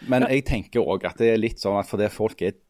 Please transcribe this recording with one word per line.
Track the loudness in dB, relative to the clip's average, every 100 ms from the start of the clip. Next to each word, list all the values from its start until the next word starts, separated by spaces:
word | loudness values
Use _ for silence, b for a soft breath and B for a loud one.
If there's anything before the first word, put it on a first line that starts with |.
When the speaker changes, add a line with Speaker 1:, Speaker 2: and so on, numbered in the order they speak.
Speaker 1:
Men | 0 2
Speaker 2:
Ja. | 2
Speaker 1:
jeg | 0 0
tenker | -4 -2 -2
også | 0 0 -4
at | 0
det | 2
er | 4
litt | 0 -2
sånn | -2 -2
at | -2
fordi | -2 -2
folk | -2 -4 -2
er | -4 -6